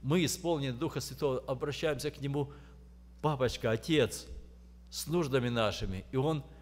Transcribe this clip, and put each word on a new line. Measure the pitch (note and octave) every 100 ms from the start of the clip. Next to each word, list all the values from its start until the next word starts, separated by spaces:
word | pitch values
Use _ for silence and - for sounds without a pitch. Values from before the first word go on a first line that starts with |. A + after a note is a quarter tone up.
«Мы, | C3 F3
исполнены | D3 - E3+ D#3+ C#3 A#2+
Духа | D3 C3+
Святого, | - C3 D3 B2+ -
обращаемся | C3 D3 C3+ D#3+ C3+ D3
к | -
Нему, | C#3 C#3+ C#3 - - - - - - -
папочка, | D3+ C#3+ B2 - A#2+
Отец, | A2 - D#3 A2 - - - - - - - -
с | - -
нуждами | E3+ D3+ C3 A#2+
нашими, | A#2+ G#2+ - G2 F#2+ -
и | C3
Он | C#3+ D#3 - -